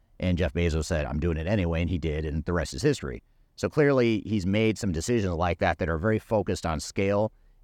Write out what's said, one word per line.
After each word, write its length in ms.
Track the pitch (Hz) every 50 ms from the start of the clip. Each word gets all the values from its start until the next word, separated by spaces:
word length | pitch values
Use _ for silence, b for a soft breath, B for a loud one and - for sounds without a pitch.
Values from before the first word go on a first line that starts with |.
| _ _ _ -
and 180 | - 92 90 78
Jeff 140 | 90 82
Bezos 320 | - 87 85 85 78 80 78
said, 200 | - 90 78 71
"I'm 140 | 60 69 76
doing 180 | 82 87 80
it 120 | 78 80 87
anyway," 320 | 110 107 92 85 82 82
and 100 | 87 82
he 80 | 90 80
did, 260 | 73 80 73 78 78
and 200 | 78 73 80 76
the 80 | -
rest 200 | 87 85 73 -
is 100 | 67 65
history. 380 | - 151 139 - - 69 60 55 - _ _ _ _ _ _
So 120 | - - 101
clearly, 540 | - - 147 143 139 131 120 117 113 101 -
he's 220 | 85 107 107 85
made 320 | 92 98 107 113 110 104 -
some 140 | - 98
decisions 420 | 82 - 95 - 123 117 98 92 85
like 240 | 78 90 87 85 -
that 200 | 98 90 80 -
that 100 | 92 80
are 100 | 82 78
very 220 | 82 110 110 107
focused 440 | - - 113 107 92 - 95 - -
on 140 | 85 80 76
scale, 540 | - - - - 98 98 101 101 110 107 - _ _ - _ _